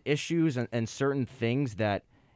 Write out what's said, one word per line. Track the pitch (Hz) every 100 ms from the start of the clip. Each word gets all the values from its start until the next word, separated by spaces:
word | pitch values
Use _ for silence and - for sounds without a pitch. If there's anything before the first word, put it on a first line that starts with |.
| -
issues | 147 - 170 160 123
and, | 120
and | 120 113
certain | - 139 139 120
things | - 117 127 139 98
that | 107 98 - _ _